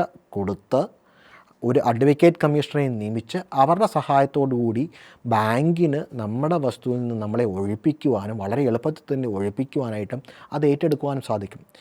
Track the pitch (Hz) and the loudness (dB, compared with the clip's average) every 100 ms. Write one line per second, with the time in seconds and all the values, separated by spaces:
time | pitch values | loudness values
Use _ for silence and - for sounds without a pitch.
0 | 175 - _ 101 95 101 - 131 196 _ | -2 -4 _ -6 -4 -6 -2 0 0 _
1 | _ _ _ - _ _ 120 127 123 113 | _ _ _ -20 _ _ 0 2 2 2
2 | 139 143 170 165 151 147 143 147 139 113 | 4 6 4 4 2 0 0 -2 -2 -2
3 | 107 113 110 185 - 135 139 175 - 156 | -4 -6 -6 -8 -4 2 4 4 2 0
4 | - 139 139 147 135 123 117 110 160 - | 2 2 2 2 0 0 0 -2 -4 -8
5 | - - 120 110 110 120 156 170 170 143 | -20 -12 -2 0 2 2 2 2 0 0
6 | - 127 107 117 151 175 131 - 127 123 | -6 -8 -6 -2 0 0 -2 -4 -4 -4
7 | 120 113 107 113 120 92 98 107 156 147 | -2 -4 -2 0 0 0 -2 -2 -2 0
8 | 147 110 104 110 98 117 135 117 156 156 | 0 0 -2 -6 -4 0 2 0 -2 -6
9 | - 139 127 98 101 98 135 147 123 107 | -6 -4 -2 -2 -4 -4 -4 -4 -4 -4
10 | 98 127 - - - 147 147 143 170 147 | -6 -8 -12 -20 -10 0 2 2 2 0
11 | 143 135 - 107 98 - - - | -2 -4 -4 -4 -6 -14 -20 -20